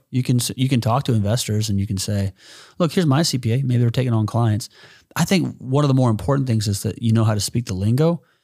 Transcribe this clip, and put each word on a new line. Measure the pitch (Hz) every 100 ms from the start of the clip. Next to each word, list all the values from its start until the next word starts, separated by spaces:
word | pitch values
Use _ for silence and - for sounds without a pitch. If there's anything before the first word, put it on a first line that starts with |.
| _
You | 127
can | 123 123
s-, | 120 -
you | 131
can | 131
talk | 107 120 139
to |
investors | 113 101 117 - 107 107
and | 98
you | 98
can | 95
say, | - 104 98 - - - - -
"Look, | 170
here's | - 165
my | 131
C | 165 135
P | 120
A." | 120
Maybe | 135 120
they're | 120
taking | 117 127
on | 113 107
clients. | 113 117 104 - - - - _ -
I | 269
think | 190 131 -
one | 127 135
of | 147
the |
more | 131 123
important | 110 - 139 131
things | 113 107
is | 101
that | 110 -
you | 117
know | 110
how | 113
to | 107
speak | 95 127 117
the |
lingo, | 92 104 123 160 170 - _